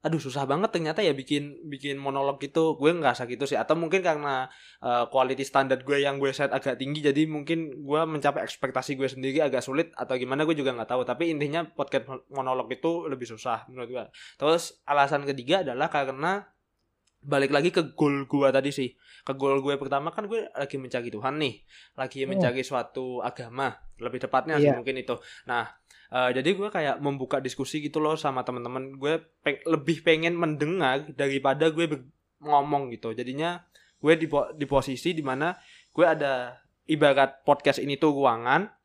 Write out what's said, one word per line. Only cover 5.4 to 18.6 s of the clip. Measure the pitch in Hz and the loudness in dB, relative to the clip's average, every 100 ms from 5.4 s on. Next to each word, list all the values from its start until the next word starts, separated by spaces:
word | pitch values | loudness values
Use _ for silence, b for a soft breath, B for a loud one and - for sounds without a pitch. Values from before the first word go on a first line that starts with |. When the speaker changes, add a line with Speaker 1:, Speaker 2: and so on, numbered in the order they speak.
Speaker 1:
standar | 135 139 135 131 | 2 2 2 0
gue | 127 143 | 0 0
yang | 139 139 | 0 0
gue | 139 | -2
set | 131 143 | 0 -2
agak | 135 139 123 | 0 -2 -4
tinggi, | 135 151 | -4 0
jadi | 147 139 160 | 2 4 2
mungkin | 151 143 165 160 143 | 0 -2 -4 -4 -10
gue | 139 151 165 | -2 0 0
mencapai | 156 143 147 120 | 0 0 0 -6
ekspektasi | - 131 - - | -4 -4 -4 -4
gue | 135 135 | -2 -4
sendiri | 131 135 139 | -2 -2 0
agak | 151 127 120 | 0 0 -2
sulit | 139 165 - | -4 -4 -6
atau | - | -4
gimana, | 127 123 135 156 | -4 -2 -2 0
gue | |
juga | 156 135 | 0 -2
nggak | 123 110 | -4 -4
tahu. | 127 | -2
Tapi | 123 135 170 | -2 -2 -2
intinya | 151 143 160 165 | -2 -2 -4 -6
podcast | - 139 139 117 | -6 -2 -2 -4
mon-, | 131 _ | -14 _
monolog | 135 131 127 120 | -6 -2 -2 -4
itu | 127 160 170 160 | -2 -2 -2 -4
lebih | 131 117 | -8 -10
susah | 110 127 110 - | -8 -6 -6 -6
menurut | 127 120 | -14 -10
gue. | 127 110 B B B | -8 -10 B B B
Terus | 147 170 - _ - | 2 2 0 _ 0
alasan | 143 139 147 139 | 4 4 2 -2
ketiga | 135 123 190 156 | -6 0 0 0
adalah | 123 160 | -2 0
karena | 151 135 135 160 196 - _ _ _ _ _ _ _ 143 | 0 -2 -2 -2 -2 -6 _ _ _ _ _ _ _ -2
balik | 143 139 | 2 4
lagi | 143 170 | 4 4
ke | 180 147 | 2 -2
goal | - 147 139 | 2 2 2
gua | 135 143 135 | 0 4 4
tadi | 135 | 4